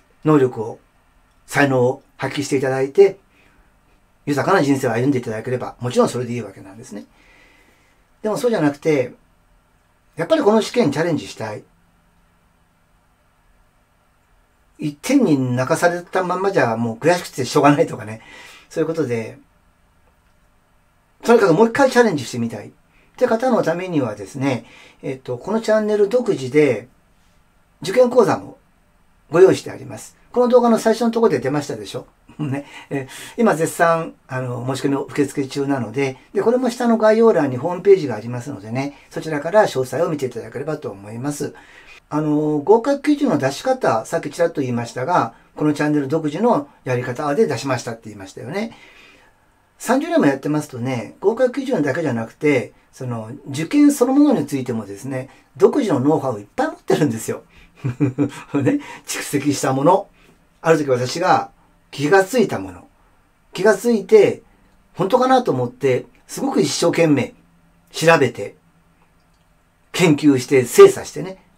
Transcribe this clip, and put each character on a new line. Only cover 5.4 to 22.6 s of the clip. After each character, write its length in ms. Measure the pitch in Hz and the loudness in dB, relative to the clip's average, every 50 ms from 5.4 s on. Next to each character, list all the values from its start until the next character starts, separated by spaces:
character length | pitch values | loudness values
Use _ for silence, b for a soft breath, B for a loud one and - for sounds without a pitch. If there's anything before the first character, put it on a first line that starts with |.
| 110 | -8
け 80 | 123 | -6
れ 80 | 127 120 | -6 -6
ば、 180 | 113 101 - - | -6 -10 -12 -8
も 100 | 120 123 | -8 -2
ち 80 | - 233 | 0 2
ろ 60 | 233 | 2
ん 40 | - | 2
そ 100 | - 123 | 0 -4
れ 60 | 123 | -6
で 100 | 110 120 | -6 -8
い 20 | |
い 60 | 120 110 | -8 -10
わ 100 | 98 - | -12 -14
け 80 | 107 | -18
な 120 | 95 95 - | -20 -20 -20
ん 60 | 110 | -20
で 60 | 113 | -18
す 80 | - 104 | -16 -16
ね。 120 | 101 - - b b b b b b b b b b b b b b b b b b b b _ _ - | -16 -16 -18 b b b b b b b b b b b b b b b b b b b b _ _ -6
で 60 | 220 | -6
も 80 | 208 | -4
そ 120 | 170 - 240 | -2 -2 0
う 20 | |
じ 60 | 226 | 0
ゃ 40 | 196 | 2
な 100 | 156 147 | 0 0
く 60 | 143 | 0
て、 380 | - - 165 151 139 123 123 - _ _ _ _ _ _ _ _ _ _ _ _ _ _ _ _ _ _ _ _ | -2 -2 0 0 0 0 -2 -6 _ _ _ _ _ _ _ _ _ _ _ _ _ _ _ _ _ _ _ _
や 80 | - 165 | -8 -4
っ 40 | - | 0
ぱ 80 | - | 0
り 60 | - - | 2 4
こ 100 | 202 214 | 4 4
の 80 | 226 | 2
試 120 | 208 - - | 2 0 0
験 160 | 247 220 151 | 0 0 0
に 40 | - | 0
チ 60 | 147 | -2
ャ 60 | 165 | -2
レ 80 | 175 156 | -2 -2
ン 40 | |
ジ 100 | - 95 - | -4 -6 -8
し 60 | - | -12
た 200 | - 110 107 107 | -12 -12 -12 -12
い。 80 | - - _ _ _ _ _ _ _ _ _ _ _ _ _ _ _ _ _ _ _ _ _ _ _ _ _ _ _ _ _ _ _ _ _ _ _ _ _ _ _ _ _ _ _ _ _ _ _ _ _ _ _ _ _ _ _ _ _ _ _ _ _ _ - | -12 -16 _ _ _ _ _ _ _ _ _ _ _ _ _ _ _ _ _ _ _ _ _ _ _ _ _ _ _ _ _ _ _ _ _ _ _ _ _ _ _ _ _ _ _ _ _ _ _ _ _ _ _ _ _ _ _ _ _ _ _ _ _ _ -10
一 180 | - 151 147 - | -8 -8 -8 -8
点 240 | - - 262 285 240 | -4 0 2 2 4
に 320 | 175 151 135 131 127 123 | 2 2 2 0 0 -2
泣 120 | 127 127 127 | -2 0 -2
か 80 | 165 | 0
さ 120 | 156 175 170 | 2 0 0
れ 140 | 170 175 175 | 0 -2 -6
た 200 | - - 190 185 | -6 -4 -4 -2
ま 140 | 180 180 | -2 -4
ん 60 | 185 190 | -2 -2
ま 100 | 202 185 | -2 0
じ 80 | 165 | 0
ゃ 160 | 131 117 113 | 0 0 0
も 180 | 113 117 117 113 | -2 -4 -4 -4
う 20 | - | -2
悔 140 | - 156 175 | 0 0 2
し 80 | 175 - | 0 -2
く 60 | - | -8
て 160 | - - 123 | -8 -8 -6
し 120 | 120 - | -2 0
ょ 40 | 147 | 4
う 20 | 139 | 4
が 100 | 143 147 | 4 4
な 80 | 139 | 4
い 60 | - | 2
と 100 | - - | -2 -4
か 80 | 113 107 | -10 -12
ね。 160 | 104 110 113 B B B B B B B B B B | -14 -14 -16 B B B B B B B B B B
そ 120 | - 165 | -6 -4
う 20 | 156 | -4
い 20 | |
う 20 | |
こ 80 | 151 160 | -4 -2
と 120 | 165 147 | -4 -4
で、 320 | 120 120 113 113 113 - - - _ _ _ _ _ _ _ _ _ _ _ _ _ _ _ _ _ _ _ _ _ _ _ _ _ _ _ _ _ _ _ _ _ _ _ - | -4 -4 -6 -6 -8 -14 -20 -20 _ _ _ _ _ _ _ _ _ _ _ _ _ _ _ _ _ _ _ _ _ _ _ _ _ _ _ _ _ _ _ _ _ _ _ 2
と 100 | - 233 | 4 4
に 80 | 226 | 6
か 80 | 202 180 | 6 4
く 60 | 160 | 4
も 100 | 165 226 | 4 4
う 40 | 226 | 4
一 40 | 226 | 4
回 180 | - 294 254 | 2 2 4
チ 80 | - 233 | 4 4
ャ 40 | 247 | 2
レ 80 | 220 | 2
ン 60 | 175 | 2
ジ 80 | 139 120 | -2 -6
し 60 | - | -6
て 80 | - 120 | -6 -6
み 100 | 117 117 | -6 -6
た 140 | 113 104 | -6 -10